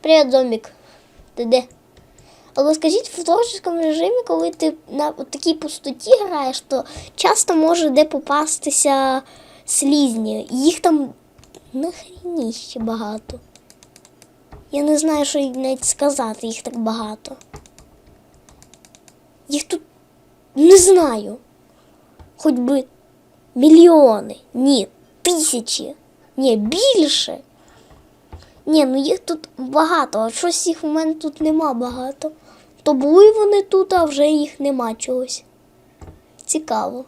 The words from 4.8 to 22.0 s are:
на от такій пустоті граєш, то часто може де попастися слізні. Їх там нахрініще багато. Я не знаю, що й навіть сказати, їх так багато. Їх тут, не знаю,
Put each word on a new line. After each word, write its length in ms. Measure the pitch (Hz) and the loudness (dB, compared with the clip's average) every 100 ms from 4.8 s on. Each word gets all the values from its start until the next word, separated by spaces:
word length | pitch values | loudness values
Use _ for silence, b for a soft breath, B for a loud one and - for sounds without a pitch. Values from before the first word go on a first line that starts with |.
| - | -12
на 240 | 277 294 302 | -6 -6 -6
от 140 | 269 | -14
такій 220 | 285 339 | -6 -4
пустоті 580 | 320 302 - 285 262 427 480 | -4 -8 -12 -12 -12 2 2
граєш, 380 | 403 311 262 262 | 2 -6 -6 -8
то 220 | _ 269 - B B - | _ -8 -8 B B -4
часто 400 | - 440 - 330 | -2 0 0 0
може 340 | 320 339 311 | 2 0 2
де 160 | 262 302 | 2 2
попастися 1160 | 311 - 285 311 - - 277 285 269 269 262 - b b b b | -2 -4 -4 -2 -6 -4 -2 0 0 0 -4 -8 b b b b
слізні. 840 | - 277 294 269 226 214 214 - | -2 0 2 0 -2 -6 -8 -6
Їх 300 | 254 285 - | 0 0 2
там 340 | 359 311 269 - _ _ - - _ | 0 0 -2 -10 _ _ -20 -20 _
нахрініще 1040 | 262 320 - - 359 359 339 233 226 - 247 | -8 -8 -10 -20 -16 -10 -6 -6 -8 -14 -10
багато. 600 | 226 226 214 214 - 247 _ _ _ _ _ - _ _ - _ _ - _ | -8 -6 -8 -12 -14 -20 _ _ _ _ _ -20 _ _ -20 _ _ -20 _
Я 120 | 285 | -4
не 140 | 294 302 | 0 0
знаю, 280 | 320 302 285 | 0 -2 -2
що 140 | 294 | -2
й 100 | 277 | -4
навіть 360 | 254 262 262 - | -4 -6 -4 -6
сказати, 640 | - 285 277 226 220 226 | -2 -2 -2 -6 -8 -10
їх 140 | 220 | -10
так 160 | 247 240 | -12 -6
багато. 580 | 220 226 214 214 - 269 _ - - _ - _ _ _ _ _ _ _ - - _ _ _ _ _ _ _ | -6 -6 -10 -14 -18 -20 _ -20 -20 _ -20 _ _ _ _ _ _ _ -20 -20 _ _ _ _ _ _ _
Їх 140 | 285 | -6
тут, 180 | - 330 - _ _ _ _ _ _ 262 | -4 -8 -10 _ _ _ _ _ _ 2
не 220 | 311 381 | 8 8
знаю, 600 | 359 370 311 220 202 226 _ _ _ _ _ _ | 8 6 4 -2 -8 -14 _ _ _ _ _ _